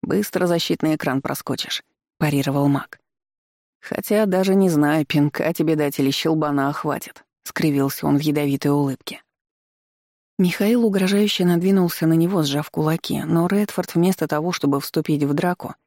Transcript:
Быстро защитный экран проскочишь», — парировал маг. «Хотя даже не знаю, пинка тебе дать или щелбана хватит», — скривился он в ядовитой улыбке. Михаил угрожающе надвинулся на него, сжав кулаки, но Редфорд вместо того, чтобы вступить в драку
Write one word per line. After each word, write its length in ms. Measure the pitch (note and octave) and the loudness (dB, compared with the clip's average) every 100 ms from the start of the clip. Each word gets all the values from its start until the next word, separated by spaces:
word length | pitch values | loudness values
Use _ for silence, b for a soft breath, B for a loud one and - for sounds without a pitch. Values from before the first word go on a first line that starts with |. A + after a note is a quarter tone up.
Быстро 460 | - F#3+ G#3 F#3 F3+ | -2 -4 -2 -2 0
защитный 480 | E3+ - E3 D#3+ D#3 | 0 0 -2 0 -2
экран 260 | - C3 | -2 -4
проскочишь», — 640 | - C#3 - C3+ - - - _ _ _ | -4 -8 -6 -8 -6 -10 -12 _ _ _
парировал 520 | D3+ C#3+ C#3 C#3 C#3+ | 0 0 0 0 2
маг. 280 | C#3 - - _ _ _ _ _ _ _ _ | 0 -2 -20 _ _ _ _ _ _ _ _
«Хотя 440 | - - - G#3 G#3+ | -10 -8 -2 0 2
даже 300 | F#3 F#3+ F#3+ | 2 2 4
не 140 | F#3+ | 4
знаю, 360 | D#3 D3 D#3 D3+ | 4 2 2 0
пинка 480 | D3+ D3 - D#3 | 2 0 0 -4
тебе 220 | E3+ D#3+ D#3 | -2 0 0
дать 240 | D3 C#3+ | 0 0
или 120 | C3+ | 0
щелбана 600 | C#3 D#3+ D#3+ D3+ C#3+ C#3 | 0 0 0 0 0 -2
хватит», — 500 | D3 D3+ C#3+ - - _ _ | -2 -6 -6 -8 -20 _ _
скривился 640 | - - D#3+ C#3 C#3 - C#3+ | -12 -2 0 2 0 -2 0
он 100 | C#3+ | 0
в 40 | |
ядовитой 500 | D3+ D3 D3 C#3 D3 | 2 0 0 0 0
улыбке. 500 | C#3+ C#3 C3 - - _ _ _ _ _ _ _ _ _ _ _ _ | 2 0 -4 -10 -18 _ _ _ _ _ _ _ _ _ _ _ _
Михаил 460 | F3+ - G3+ A#3+ A3+ | 0 2 0 2 2
угрожающе 600 | G3 F#3+ G3+ G#3 - F3+ | 2 2 2 0 2 2
надвинулся 600 | E3+ F#3 G3 F3 - D#3+ | 2 4 2 2 0 2
на 80 | |
него, 300 | E3 E3+ G3 | 2 2 0
сжав 260 | D3+ C#3 D3+ | 0 -2 -4
кулаки, 540 | - D#3 E3 - C#3+ | -4 -2 -2 -4 -6
но 240 | D3 E3 F3 | 0 0 2
Редфорд 480 | G3 G#3 - F3+ E3+ | 0 -2 -4 -2 2
вместо 320 | F3 F#3 D#3 | 2 2 -2
того, 240 | D3+ E3 | -2 -2
чтобы 280 | F3 D3 C#3 | -2 0 0
вступить 420 | - - D#3 D3+ | -2 -4 -2 0
в 100 | C#3+ | 0
драку 420 | D3 F#3 F3+ - - | 0 0 -2 -8 -14